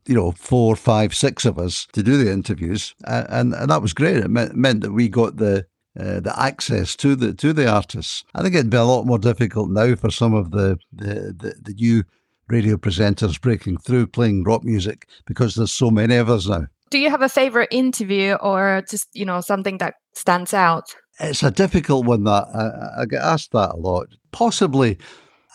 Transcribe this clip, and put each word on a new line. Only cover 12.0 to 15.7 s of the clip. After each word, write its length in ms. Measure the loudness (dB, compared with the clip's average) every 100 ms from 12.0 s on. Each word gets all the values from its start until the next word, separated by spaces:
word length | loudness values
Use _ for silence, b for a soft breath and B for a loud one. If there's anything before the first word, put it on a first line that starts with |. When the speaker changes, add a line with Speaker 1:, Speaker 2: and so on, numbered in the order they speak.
| 0 _ _ _ -4
Speaker 1:
radio 280 | 0 2 0
presenters 640 | 0 0 0 2 0 0
breaking 380 | 0 0 -2 -6
through 280 | 0 0 0
playing 360 | 0 0 2
rock 200 | 2 0
music 440 | 0 -2 -2 -8 -16 b -10
because 280 | -2 0
there's 180 | 0 -2